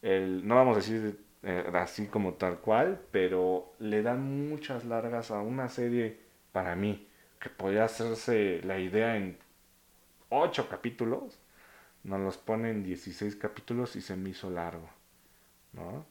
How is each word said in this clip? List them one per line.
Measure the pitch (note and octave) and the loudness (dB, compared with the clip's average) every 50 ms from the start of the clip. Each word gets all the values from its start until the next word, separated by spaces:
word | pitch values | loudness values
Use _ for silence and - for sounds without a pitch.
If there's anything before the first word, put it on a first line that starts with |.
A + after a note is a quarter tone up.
el, | - A2 F#2+ F#2+ F#2+ F#2+ F#2 F#2 F#2 G#2 | 4 4 4 4 4 2 0 -2 2 4
no | A#2 | 8
vamos | B2+ C3 B2+ A#2 G#2+ | 8 8 8 6 4
a | |
decir, | F#2 G#2 A2+ A2+ A2 G#2+ G2+ - - - _ _ - | 2 0 -2 0 0 -2 -4 -6 -12 -20 _ _ -6
eh, | F#2+ F#2 F2+ F2 - F2 | -4 -2 -2 -2 0 0
así | F2 F2 - - - G#2+ G2+ | 0 0 0 -2 -6 -6 -2
como | - A2 G2+ F#2 F2+ | 0 0 0 0 0
tal | - - F2+ F2 - | 0 0 -2 -2 -2
cual, | - - G#2+ A2+ C#3 F3+ G3 F3+ - - | 2 4 4 6 6 4 2 -2 -8 -2
pero | - G#2 F#2 F2+ F#2 F#2 F2+ F2+ F#2 F2 - - - - | 2 2 4 4 4 4 4 4 2 0 -2 -6 -14 -8
le | A2+ G#2+ G#2+ G#2+ | -4 0 0 2
dan | G#2+ A#2 B2 B2+ C3+ C#3 C#3 C#3 C#3+ D3 | 2 2 0 0 -2 -2 -2 -2 -4 -4
muchas | D3+ D3 D3 - C3+ A#2+ A2+ | -6 -8 -6 -6 -6 -6 -4
largas | A#2+ A#2 A2+ A2+ A#2 A#2+ A#2 A2+ - | -2 -2 -2 -2 -2 -4 -4 -4 -4
a | A2 G#2 | -4 -4
una | G#2 A2 B2 C3+ C3 B2 | -2 -2 -2 -4 -4 -4
serie, | - - B2 A#2+ A#2+ A#2+ A#2 A2 G#2+ - - - _ _ _ _ | -4 -2 -2 0 2 2 0 0 -4 -8 -20 -20 _ _ _ _
para | _ F#2+ F#2 F2+ F2 | _ -2 -2 -2 -2
mí, | F2+ G2+ G#2 G#2 - - - _ _ - _ _ _ | 0 0 0 0 -2 -8 -20 _ _ -20 _ _ _
que | - - | -14 -14
podía | - - - G2 G2 G#2 A2 | -10 -4 -2 2 4 4 4
hacerse | A2+ A2+ - A2+ A#2 A2+ A2 - - A#2+ A2 G#2 G2 F2+ E2 E2+ | 4 2 0 -2 -2 -2 -2 0 2 4 4 4 4 2 0 -2
la | F#2+ F#2+ F#2+ | -2 -2 -2
idea | F#2 F#2 F2+ G#2+ A2+ A2+ A2+ G#2+ | -2 2 2 2 2 4 2 0
en | G2 F#2 F2 - - _ _ _ _ _ _ _ _ _ _ _ _ _ _ _ - _ | -2 -4 -6 -10 -18 _ _ _ _ _ _ _ _ _ _ _ _ _ _ _ -10 _
ocho | A2+ C3+ D#3 F3 - - A#2 - | 2 2 2 2 2 -2 -4 -4
capítulos. | - - - A#2+ A#2 - B2 A2+ B2 - C#4 B3 - - _ _ _ - - - - - - - _ _ _ | -4 -6 -6 -6 -4 -2 -2 0 0 -2 -4 -8 -14 -18 _ _ _ -20 -20 -20 -20 -20 -20 -20 _ _ _
Nos | G2 G2 F#2+ | -6 -4 -2
los | G2 F#2+ F#2+ - | -2 -2 -4 -6
ponen | - - A2 A2 A2+ A#2 A2+ G#2+ G2 | -4 -2 -2 0 0 -2 -2 -2 -4
dieciséis | F2+ F2+ E2+ - - E2+ - G#2 G#2 G#2 | -4 -6 -8 -8 -12 -10 -6 -6 -6 -6
capítulos | - - G#2 - - - - A#2+ A#2+ B2 A#2 - | -4 -8 -8 -8 -8 -8 -4 -2 -2 -2 -4 -6
y | G#2 | -10
se | G2 - G2 F#2 | -10 -8 -8 -6
me | F#2+ F#2+ | -6 -8
hizo | F#2 - - F#2+ | -8 -8 -8 -8
largo, | F#2 F2 E2+ E2+ E2+ E2+ E2 D#2+ - _ _ _ _ _ _ _ _ _ _ _ _ _ _ _ - | -6 -4 -6 -6 -8 -10 -14 -16 -20 _ _ _ _ _ _ _ _ _ _ _ _ _ _ _ -16
¿no? | - F2 F2 G2+ C#3+ D#3+ - | -14 -12 -10 -10 -12 -12 -16